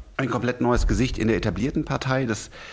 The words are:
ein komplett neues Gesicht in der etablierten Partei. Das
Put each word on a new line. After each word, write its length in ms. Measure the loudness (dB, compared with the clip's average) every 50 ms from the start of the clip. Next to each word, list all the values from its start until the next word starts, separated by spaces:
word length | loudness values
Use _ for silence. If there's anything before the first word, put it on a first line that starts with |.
| -20 -10 -6
ein 140 | -4 -2 0
komplett 320 | 0 0 0 -2 0 0
neues 260 | 2 2 4 4 4
Gesicht 300 | 4 4 2 2 0 0
in 100 | 0 2
der 80 | 2 2
etablierten 480 | 2 0 0 0 0 -2 -2 0 -2 -2
Partei. 420 | -2 -4 -2 0 0 0 0 0
Das 240 | 0 -2 -4 -6 -10 -14 -16 -16 -16